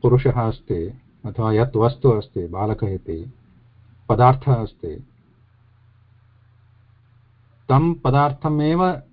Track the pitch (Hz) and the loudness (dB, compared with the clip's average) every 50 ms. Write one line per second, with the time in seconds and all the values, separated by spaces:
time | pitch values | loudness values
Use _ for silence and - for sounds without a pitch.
0 | - 123 120 127 - 135 127 127 117 113 110 - - _ 98 87 82 92 120 - | 4 4 4 4 4 2 0 0 -2 -2 -4 -6 -6 _ -6 -6 -6 -8 -10 -14
1 | _ _ _ _ _ 107 107 - 113 110 110 107 117 127 - 107 110 120 127 - | _ _ _ _ _ -12 -6 -2 -2 0 2 2 2 0 0 0 0 0 0 0
2 | - 135 113 107 101 - _ 101 87 82 87 92 101 107 110 - 117 101 95 90 | 0 0 0 0 -2 -8 _ -10 -8 -8 -6 -6 -4 -4 -4 -4 -4 -6 -6 -8
3 | - - 82 82 85 135 127 _ _ _ _ _ _ _ _ _ _ _ - _ | -8 -10 -12 -12 -12 -16 -18 _ _ _ _ _ _ _ _ _ _ _ -20 _
4 | _ _ 113 110 120 127 131 135 - 139 131 110 110 104 - _ - 85 76 - | _ _ 0 4 4 4 4 2 2 0 0 0 0 -8 -12 _ -14 -14 -14 -14
5 | - _ _ _ _ _ _ _ _ _ _ _ _ _ _ _ _ _ _ _ | -18 _ _ _ _ _ _ _ _ _ _ _ _ _ _ _ _ _ _ _
6 | _ _ _ _ _ _ _ _ _ _ _ _ _ _ _ _ _ _ _ _ | _ _ _ _ _ _ _ _ _ _ _ _ _ _ _ _ _ _ _ _
7 | _ _ _ _ _ _ _ _ _ _ _ _ _ - 131 135 156 170 170 165 | _ _ _ _ _ _ _ _ _ _ _ _ _ 2 2 2 2 2 -2 -2
8 | - 135 127 143 143 147 139 139 - 160 151 151 147 151 160 175 185 185 180 139 | -2 0 0 2 0 0 -2 -4 -4 -4 -2 0 0 0 0 0 0 -2 -2 -4
9 | - _ | -10 _